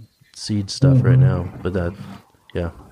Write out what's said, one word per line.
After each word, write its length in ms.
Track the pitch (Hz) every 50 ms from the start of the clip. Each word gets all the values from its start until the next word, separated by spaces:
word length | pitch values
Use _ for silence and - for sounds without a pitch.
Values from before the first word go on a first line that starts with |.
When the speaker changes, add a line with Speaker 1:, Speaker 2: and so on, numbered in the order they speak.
| 113 _ _ _ _ _ _
Speaker 1:
seed 360 | - - - 107 104 98 95
stuff 320 | - - - 135 135 127 -
right 140 | - 127 131
Speaker 2:
Mm-hmm. 40 | -
Speaker 1:
now. 300 | 92 92 90 90 92 - - -
But 100 | 90 92
that, 200 | 92 87 87 - - - - - - - _ _ _ _ _ -
yeah, 160 | 90 85 85 - - - -